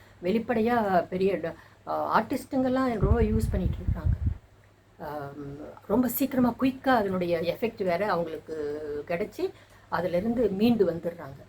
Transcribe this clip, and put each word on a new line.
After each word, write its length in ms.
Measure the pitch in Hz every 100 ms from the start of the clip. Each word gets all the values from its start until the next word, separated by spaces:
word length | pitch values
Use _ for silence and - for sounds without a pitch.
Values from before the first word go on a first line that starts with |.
| - -
வெளிப்படையா 560 | 175 226 226 233 220 240 208 180 -
பெரிய 220 | 185 190 170
ட-, 180 | 165 - - -
ஆ, 100 | - 156 151
ஆர்டிஸ்ட்டுங்கெல்லாம் 840 | 175 220 269 - 269 262 262 262 220
ரொம்ப 240 | 196 233
யூஸ் 280 | 220 220 214
பண்ணிட்டு 280 | 208 185 -
இருக்காங்க. 320 | - 170 156 - - - - - _ _ _ -
ஆம், 420 | 156 147 139 143 143 143 - - -
ரொம்ப 200 | 220 247
சீக்கிரமா 440 | - 269 254 247 233
குயிக்கா 360 | 262 262 269 247
அதனுடைய 380 | 196 185 175 170 170
எஃபெக்ட் 340 | 165 226 -
வேற 180 | 185 170 208
அவங்களுக்கு 480 | 175 160 156 - 156 147 147 151 147 147
கிடைச்சி 360 | 170 214 - 370 - - - -
அதிலிருந்து 520 | 170 175 175 220 240 208
மீண்டு 340 | 190 233 226 175
வந்துடுறாங்க. 540 | 165 170 170 143 -